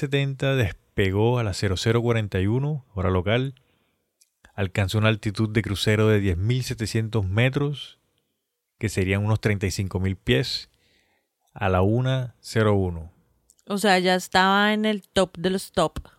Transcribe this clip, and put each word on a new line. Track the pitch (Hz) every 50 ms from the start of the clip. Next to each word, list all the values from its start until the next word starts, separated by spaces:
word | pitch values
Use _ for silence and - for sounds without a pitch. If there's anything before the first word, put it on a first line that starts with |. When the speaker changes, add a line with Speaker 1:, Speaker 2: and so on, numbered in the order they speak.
| 156 135
Speaker 1:
setenta | 139 139 139 139 135 131 147 135 135
despegó | 131 120 - - - _ _ _ - 101 95 95 101 110 117 123 120
a | 113
las | 104 90 -
cero | 107 98 92
cero | - - 113 113 120
cuarenta | 117 120 117 113 107 95 - 95
y | 95
uno, | 101 113 131 143 147 156 139 - _ _
hora | 101 92 92
local. | 92 92 87 98 113 123 131 139 131 _ _ _ _ _ _ _ _ _ _ _ _ _ _ _ _ _ - - _
Alcanzó | - 98 92 - 110 98 90 - 107
una | 107 110
altitud | 110 104 - 113 98 - 113 107
de | 107 117
crucero | 98 101 101 - - 110 107 107 107 110
de | 107 104
diez | 98 98 85 82
mil | 98 113 123 131
setecientos | 120 - 123 - 113 - - 113 110 107 104 113 98
metros, | 92 98 110 123 131 131 143 143 143 143 - - - - _ _ _ _ _ _ _ _ _ _ _ _ _ _ _ _ _
que | 113 104
serían | - 101 95 92 98 101 104
unos | 107 110 -
treinta | - 113 104 95 104
y | 92
cinco | - - 98 92 - 92
mil | 92 95 95
pies, | - _ - 123 135 131 - - - - _ _ _ _ _ _ _ _ _ _ _ _ _ _ _ _ _
a | _ - 104 95
la | 95 92
una | 95 104 113 123 127 131 131 131 127 120 - _
cero | - - - 113 110 107 104
uno. | 98 95 90 85 82 80 80 _ _ _ _ _ _ _ _ _ _ _
Speaker 2:
O | - 208 196
sea, | 202 208 185 185
ya | 175 185 185
estaba | 180 - - - 185 185 190 196 202 208 214
en | 214 214 214
el | 220 214 196 - _
top | _ 196 185 180 -
de | 175 170 185
los | 185 196 - -
top | _ 196 165 156 - - - - _